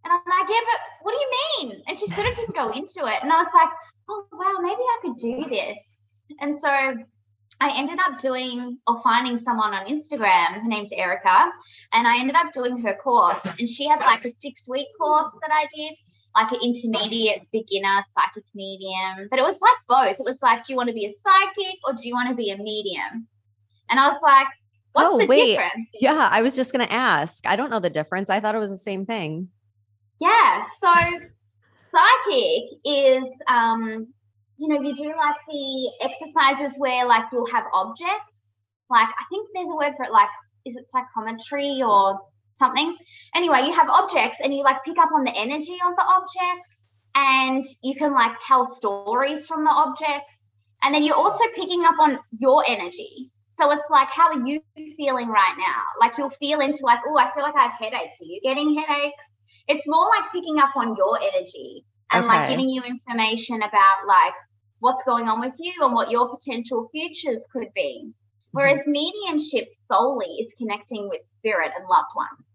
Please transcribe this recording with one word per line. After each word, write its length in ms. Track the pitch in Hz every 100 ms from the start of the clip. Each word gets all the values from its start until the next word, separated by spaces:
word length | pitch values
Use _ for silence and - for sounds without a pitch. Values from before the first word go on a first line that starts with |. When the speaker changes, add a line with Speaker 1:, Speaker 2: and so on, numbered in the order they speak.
Speaker 1:
And 80 | 330
I'm 80 | 349 349
like, 200 | 359 381
"Yeah, 120 | 453 466
but 100 | 427 - -
what 100 | 392
do 60 | 494
you 100 | 539 508 622 554 269
mean?" 120 | 202 -
And 100 | -
she 80 | 403
sort 220 | - 427
of 60 | 494
didn't 180 | 453 339
go 140 | 240
into 360 | 226 392 370 254
it. 160 | 214
And 100 | 277
I 60 | 330
was 140 | 339
like, 160 | 349 320 - - _ -
"Oh, 180 | 415 403
wow, 240 | 359 381 392
maybe 200 | 359 440
I 180 | 508 466
could 140 | 320 226
do 280 | 233 254 285
this." 500 | 220 - - _ _ _ _ _ 294
And 140 | 285
so 140 | 285 302 277 269 233 - _ _ _ _ _
I 120 | 285 220
ended 220 | 294 339
up 140 | 381 262
doing 600 | 262 254 254 247 247 247 -
or 120 | 233
finding 360 | 240 233 254 240
someone 340 | - 226 214
on 120 | 196 196
Instagram. 720 | 302 - 285 208 180 170 185
Her 60 | 226
name's 240 | 208 208
Erica. 600 | - 185 196 190 185 349 - - - -
And 140 | 226 240
I 100 | 240
ended 160 | 262 311
up 160 | 320
doing 260 | 269 247 247
her 120 | 226 196
course. 440 | 269 240 175 - 185 -
And 100 | 233
she 180 | - 196
had, 140 | 202
like, 240 | - -
a 80 | 247 -
six-week 480 | 285 - - 262 285 -
course 320 | 302 302 311 -
that 100 | 311
I 140 | 302 302
did, 200 | 302 302 311 _ _ _
like, 160 | - 233
an 60 | 240
intermediate 840 | 240 240 233 214 214 226 220 202 _
beginner 520 | 220 226 196 196 196 196 -
psychic 260 | 147 214 _
medium. 720 | 202 196 190 190 185 190 190 202
But 80 | 254
it 40 |
was, 180 | 294 -
like, 160 | 427 494 _
both. 300 | 262 226 -
It 60 |
was 140 | 247 254
like, 220 | 262 233
"Do 80 | -
you 40 | 262
wanna 160 | 240
be 140 | 226 202
a 80 | 202
psychic 540 | 392 381 381 415 370 370 269
or 60 |
do 160 | 233 233
you 60 |
wanna 200 | 247 247
be 160 | 240 208
a 80 | 196
medium?" 680 | 214 214 202 170 - 233 226 _ _ _ _ _ -
And 100 | 247
I 80 | 277
was 120 | 294
like, 260 | 311 285 269 - _ _ _
"What's 160 | 196 330
Speaker 2:
Oh, 100 | 262
Speaker 1:
the 80 | 196
Speaker 2:
wait. 300 | 269 254 190
Speaker 1:
difference?" 320 | 175 226 226 -
Speaker 2:
Yeah, 280 | 262 202 247
I 100 | 208
was 140 | 233 254
just 160 | 254
gonna 120 | 254 240
ask. 560 | 226 254 160 156 - -
I 80 | 202
don't 140 | 277
know 100 | 226
the 100 | 175
difference. 400 | 156 151 185 196
I 100 | 202
thought 140 | 214
it 40 | 220
was 120 | 208
the 80 | 190
same 280 | 208 190 196
thing. 440 | 226 156 156 185 _ _ _ _ _ _ _
Speaker 1:
Yeah, 400 | 339 453 523 - - -
so 160 | 370 339 339 170 - _ _ _ _ _ _
psychic 720 | - - 523 - 269 190 131 - -
is, 400 | - 285 269 262 262 - -
um, 580 | 240 226 226 226 220 226 _ _ _ _ _
you 120 | 302
know, 120 | 285
you 140 | 277
do, 140 | 277 302 320
like, 180 | 294 294 -
the 420 | 294 269 262 254 -
exercises 800 | 269 - 311 302 277 277 285 262
where, 300 | 269 247 247
like, 160 | 233 233
you'll 180 | 247 226
have 140 | 240 -
objects. 600 | 190 226 226 349 415 - _ _ _ _ _ _
Like, 200 | 240 226
I 160 | - -
think 180 | 381 440
there's 140 | 370 349
a 80 |
word 200 | 311 294 285
for 80 |
it, 80 | 254
like, 160 | 220 202 - _ _
is 120 | 269 240
it 120 | -
psychometry 880 | 254 247 - 220 226 - 285 285 269
or 360 | 240 202 196 196 - _ _
something? 420 | - 254 262 320 339 _ - -
Anyway, 280 | 339 349 262 277
you 60 |
have 180 | 339 277
objects 480 | 285 381 339 226 -
and 100 | 269
you, 80 | 277
like, 220 | 269 262
pick 120 | - 339
up 140 | 320
on 120 | 311
the 100 | 262 190
energy 400 | 226 294 311 359
of 120 | 359 359
the 80 | 381
objects 800 | 370 370 370 359 359 - _ _ _ _ -
and 480 | 277 262 262 262 262 -
you 140 | 254 269
can, 180 | 294
like, 240 | 269 226 233
tell 260 | - 262
stories 840 | 247 - 214 202 202 240 277 302 -
from 160 | 320
the 60 | 311
objects. 640 | 277 302 294 311 285 285 _ _ _ _ _
And 100 | 277
then 80 | 302
you're 140 | 302 262
also 280 | 330 - 466 -
picking 280 | 359 349
up 140 | 330 311
on 220 | 302 262 - 220
your 240 | 262 285 220
energy. 640 | 220 175 175 - - 254 _ _ -
So 140 | 294
it's 180 | 294 294
like, 180 | 311 269
how 200 | - 339
are 180 | 311 240
you 160 | 302 _ - 311 -
feeling 300 | 277 254 240
right 300 | 214 185 180
now? 240 | 185 123 82 -
Like, 180 | 233 -
you'll 140 | 277
feel 300 | - 285 302
into, 240 | 277 294
like, 160 | 269 240 247
"Oh, 100 | 302
I 140 | 247
feel 80 | 294
like 140 | 285 285
I 60 |
have 100 | 247
headaches." 480 | - 220 240 - -
Are 40 |
you 160 | - 180
getting 360 | 262 269 302 302
headaches? 560 | 311 285 285 285 - _ _ _ -
It's 180 | 294 294
more 220 | 320 370
like 240 | 359 -
picking 260 | 359 339 302
up 160 | 277
on 220 | - 226 220
your 240 | 190 196
energy 640 | 196 190 180 - 131 - _ _ _
and, 160 | - 240
like, 140 | 214
Speaker 2:
Okay. 100 | 143
Speaker 1:
giving 180 | 254 262
you 140 | 262
information 800 | 247 254 - 233 220 226 226 226
about, 440 | 214 208 196 190 196
like, 260 | 185 180 - - _ _ _
what's 240 | 240 240
going 240 | - 233 226
on 100 | 220
with 160 | 254 -
you 120 | 339 359
and 120 | 277
what 160 | 233 202
your 180 | 233 240 -
potential 520 | - 233 233 240 233
futures 560 | 302 320 311 320 226 -
could 200 | 254 226
be. 340 | 196 143 120 -
Speaker 2:
Mm-hmm. 420 | _ _ _ _
Speaker 1:
Whereas 340 | 269 277 277 285
mediumship 800 | 285 320 415 392 302 - 240 - _ _
solely 400 | 202 247 262 185 165
is 120 | 226 _
connecting 500 | 226 208 - 226 202
with 120 | 175 _ _
spirit 320 | 220 196 160 -
and 100 | 185
loved 220 | 175 - -
ones. 280 | 131 - _